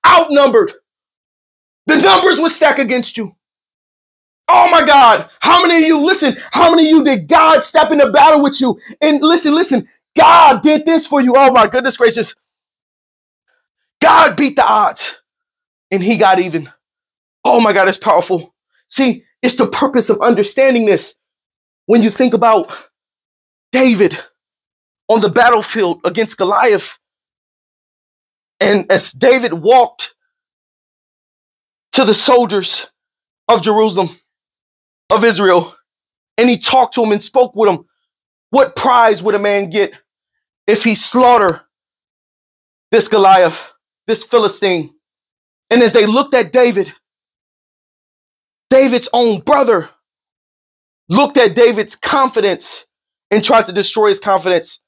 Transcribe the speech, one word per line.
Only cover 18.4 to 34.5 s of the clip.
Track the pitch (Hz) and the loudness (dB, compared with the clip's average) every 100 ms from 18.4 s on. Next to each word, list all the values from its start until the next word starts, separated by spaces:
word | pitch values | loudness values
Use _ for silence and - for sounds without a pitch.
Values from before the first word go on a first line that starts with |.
| 165 _ _ _ _ | -8 _ _ _ _
See, | - 269 - _ _ | -4 -2 -2 _ _
it's | 247 - | -6 -2
the | 240 | -4
purpose | - 277 269 - | -2 -2 -2 -2
of | 220 | -2
understanding | 240 233 202 - 269 240 220 | 0 0 -2 0 0 0 0
this. | 190 - - _ _ _ _ _ _ - | -2 -4 -10 _ _ _ _ _ _ 0
When | 233 | 0
you | 220 | 0
think | 196 254 | 0 -2
about | 220 170 165 170 - _ _ _ _ _ _ _ _ _ | 0 0 0 -2 -14 _ _ _ _ _ _ _ _ _
David | 254 262 214 196 - - _ _ _ _ _ _ _ _ | 0 0 2 0 -2 -20 _ _ _ _ _ _ _ _
on | 220 | -2
the | 202 | 0
battlefield | 233 240 226 - 226 180 170 | 2 2 0 -4 -6 -4 -4
against | - 180 220 - | -6 -6 -8 -4
Goliath, | 185 202 247 202 - - _ _ _ _ _ _ _ _ _ _ _ _ _ _ _ _ | -4 0 0 -2 -4 -20 _ _ _ _ _ _ _ _ _ _ _ _ _ _ _ _
and | 202 202 - | -2 -2 0
as | - - | -4 -4
David | 127 262 254 233 | -2 2 2 -2
walked | 170 170 254 240 _ - _ _ _ _ _ _ _ _ _ _ _ _ _ _ _ _ _ _ | -6 2 2 2 _ -20 _ _ _ _ _ _ _ _ _ _ _ _ _ _ _ _ _ _
to | - | -2
the | 254 | 0
soldiers | 208 - 247 233 202 180 - - _ _ _ _ _ - | 0 2 2 0 -4 -6 -10 -14 _ _ _ _ _ -4
of | 220 | -2
Jerusalem, | 180 214 220 185 180 - _ _ _ | 0 0 0 -2 -6 -8 _ _ _